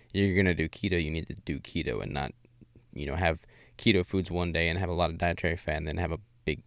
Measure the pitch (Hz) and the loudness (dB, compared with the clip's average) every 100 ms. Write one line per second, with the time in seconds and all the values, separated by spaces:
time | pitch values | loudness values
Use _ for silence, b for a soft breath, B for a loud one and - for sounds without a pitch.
0 | b 98 98 92 95 80 80 - 101 87 | b 2 2 4 4 4 0 -2 0 0
1 | 78 82 - - - 69 - 87 76 55 | 0 -2 -6 -8 -6 -6 -4 -4 -2 -4
2 | 50 69 71 - - - - - _ - | -4 -4 -6 -8 -20 -20 -20 -20 _ -8
3 | 69 76 87 82 - b b b 117 104 | -4 0 2 2 -4 b b b 4 4
4 | - 95 90 87 87 82 85 85 90 87 | 4 -2 -2 -2 0 2 2 0 0 0
5 | 85 82 87 85 87 85 - 76 78 78 | 0 0 -2 0 -2 -2 -2 -4 -2 -2
6 | 85 80 - _ - 71 | -2 -4 -10 _ -4 -4